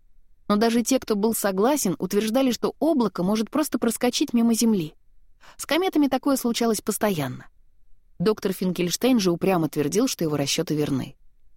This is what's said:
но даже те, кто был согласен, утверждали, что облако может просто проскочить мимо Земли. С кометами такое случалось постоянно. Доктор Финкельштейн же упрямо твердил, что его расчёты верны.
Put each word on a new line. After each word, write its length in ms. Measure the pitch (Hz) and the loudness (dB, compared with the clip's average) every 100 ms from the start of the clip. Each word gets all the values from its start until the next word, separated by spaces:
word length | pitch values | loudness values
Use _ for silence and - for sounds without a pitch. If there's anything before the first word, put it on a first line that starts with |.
| _ - - - - | _ -20 -20 -16 -2
но 80 | |
даже 280 | 208 226 233 | 2 2 2
те, 180 | 226 262 | 0 -2
кто 160 | - 208 | 0 0
был 180 | 220 | 0
согласен, 640 | 214 202 190 226 294 190 160 | 0 -2 2 2 2 0 -2
утверждали, 540 | 185 202 220 247 269 | -2 0 0 0 0
что 240 | 226 208 - | 0 -4 -2
облако 460 | 302 320 208 - | 0 2 0 0
может 260 | 175 220 220 | 0 0 -2
просто 300 | 277 311 262 | -2 -2 0
проскочить 520 | 240 - 247 - 294 | -2 0 -2 0 0
мимо 220 | 233 233 | 2 2
Земли. 400 | 220 233 208 151 - - - - - - - | 2 2 0 -2 -10 -20 -20 -20 -20 -20 -16
С 100 | - | -2
кометами 400 | 302 381 311 285 | 0 0 2 2
такое 300 | 262 285 262 | 2 0 0
случалось 440 | 240 226 233 214 | 0 0 0 0
постоянно. 640 | - 208 214 175 135 127 - - - - - - _ - | -2 -2 0 0 -4 -8 -16 -20 -20 -20 -20 -20 _ -2
Доктор 320 | 185 214 196 | 0 0 -2
Финкельштейн 640 | 190 185 175 175 - 247 247 | -2 -2 -2 -2 0 2 2
же 140 | 185 | 2
упрямо 360 | 170 185 180 156 | 0 0 0 0
твердил, 380 | 151 143 190 262 | -2 -2 0 -2
что 160 | - | -2
его 140 | 160 143 | -2 -2
расчёты 400 | 139 - 160 151 | -2 -2 -2 -2
верны. 400 | 147 135 123 - - - - | 0 -2 -4 -12 -20 -20 -20